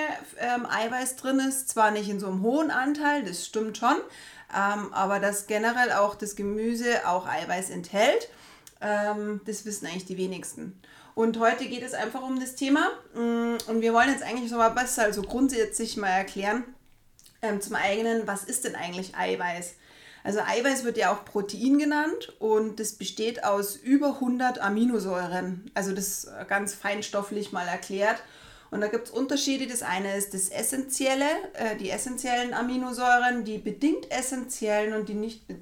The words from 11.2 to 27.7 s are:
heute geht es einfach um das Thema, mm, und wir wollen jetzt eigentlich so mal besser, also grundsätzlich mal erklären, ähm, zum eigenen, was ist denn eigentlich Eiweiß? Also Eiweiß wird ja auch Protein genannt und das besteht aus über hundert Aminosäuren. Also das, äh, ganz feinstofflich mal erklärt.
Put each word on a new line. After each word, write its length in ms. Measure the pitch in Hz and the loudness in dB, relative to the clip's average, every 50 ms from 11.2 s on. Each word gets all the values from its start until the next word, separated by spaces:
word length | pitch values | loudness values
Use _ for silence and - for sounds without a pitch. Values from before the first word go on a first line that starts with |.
| 226 226 220 226 | 2 2 4 4
heute 280 | 226 233 - - 269 208 | 4 4 4 4 0 -4
geht 160 | 233 240 254 | -6 -6 -6
es 100 | 254 - | -6 -6
einfach 300 | - 214 220 - 262 262 | -4 -4 -4 -4 -6 -4
um 160 | 262 262 262 | -4 -2 -2
das 160 | 262 254 - | -2 -4 -4
Thema, 340 | - 277 269 277 311 339 392 480 - - - - | -2 2 4 4 4 4 2 0 -4 -10 -10 -6
mm, 440 | 226 233 233 233 233 233 233 233 226 - - | -2 0 0 2 2 0 0 0 -2 -2 -2
und 120 | 226 226 | 0 2
wir 120 | 220 226 226 | 4 6 6
wollen 160 | 233 247 277 | 6 6 6
jetzt 140 | 269 - - | 4 2 -2
eigentlich 260 | - 226 254 240 226 | -4 -4 -4 -4 -2
so 80 | 233 233 | 2 4
mal 120 | 226 226 | 4 4
besser, 340 | - 240 254 247 - 254 226 | 4 2 0 0 2 2 2
also 180 | 220 202 208 | 2 2 0
grundsätzlich 760 | 190 - - 247 269 262 262 226 214 208 - - 226 220 - 214 | -4 -2 2 2 4 4 4 2 0 0 0 -2 -4 -4 -2 -2
mal 120 | 202 190 | 0 2
erklären, 540 | 185 190 190 190 - 196 196 202 220 247 240 - - - _ _ - _ _ _ _ - - - - _ - | 2 2 0 0 -4 -2 0 0 0 0 -2 -6 -12 -20 _ _ -20 _ _ _ _ -20 -20 -20 -10 _ -2
ähm, 180 | 220 208 196 | -2 0 -2
zum 140 | 202 - 160 | -2 -2 -2
eigenen, 500 | - 160 202 202 214 226 226 226 226 214 | 0 2 2 2 2 2 2 2 0 0
was 180 | 202 196 196 - | -2 -4 -4 -4
ist 220 | - 247 - - | -4 -4 -4 -4
denn 100 | 233 - | -4 -4
eigentlich 400 | - 165 175 175 185 185 185 - | -4 -6 -6 -6 -6 -8 -6 -4
Eiweiß? 600 | 185 185 185 190 185 180 175 170 175 175 175 - - - - - - - - - - - | -4 -2 -2 0 -2 -2 -2 -4 -4 -8 -10 -14 -18 -20 -20 -20 -20 -20 -20 -20 -8 -6
Also 160 | 196 202 214 | -2 -2 0
Eiweiß 420 | 185 185 196 226 240 277 262 262 233 | 0 0 0 2 2 2 2 2 0
wird 140 | 233 220 220 | 0 0 2
ja 140 | 202 180 | 2 2
auch 140 | 202 - - | 2 0 -2
Protein 540 | - - 208 196 202 - 190 226 262 277 294 | -4 -4 -2 -2 -2 -4 0 4 4 6 6
genannt 540 | 302 294 294 294 302 311 359 - - - - - | 6 4 2 2 2 0 -2 -4 -6 -10 -8 -4
und 420 | 214 220 220 214 220 220 208 214 | 2 4 4 4 4 2 -2 -4
das 120 | 220 208 - | -6 -6 -6
besteht 500 | - 196 - - - 220 233 233 - - | -6 -8 -8 -4 -2 -2 -2 -2 0 0
aus 320 | 202 202 202 202 202 - | 2 2 2 0 -2 -6
über 440 | - - 240 269 277 294 285 269 - | -6 2 4 6 6 6 4 0 0
hundert 400 | 262 247 247 247 254 254 247 - | 0 0 0 2 2 0 0 0
Aminosäuren. 1120 | - 196 202 214 233 247 240 214 185 190 180 180 180 170 175 180 180 180 185 180 196 233 - | 0 0 2 4 4 4 4 2 0 0 -2 -2 -2 -2 -2 -2 -2 -4 -6 -8 -10 -6 -4
Also 200 | 202 190 196 190 | -4 -2 -2 -2
das, 320 | 196 190 - - - - | -2 -4 -4 -6 -6 -8
äh, 200 | - - 101 185 - | -10 -12 -12 -4 -2
ganz 280 | 196 202 208 202 - | -2 -2 0 -2 -6
feinstofflich 760 | - - 202 202 214 208 - - 202 196 - 208 208 208 - - | -6 -4 -4 -4 -4 -4 -4 -2 -4 -2 -2 -4 -6 -6 -4 -4
mal 140 | 180 180 | -4 -4
erklärt. 540 | 175 | -4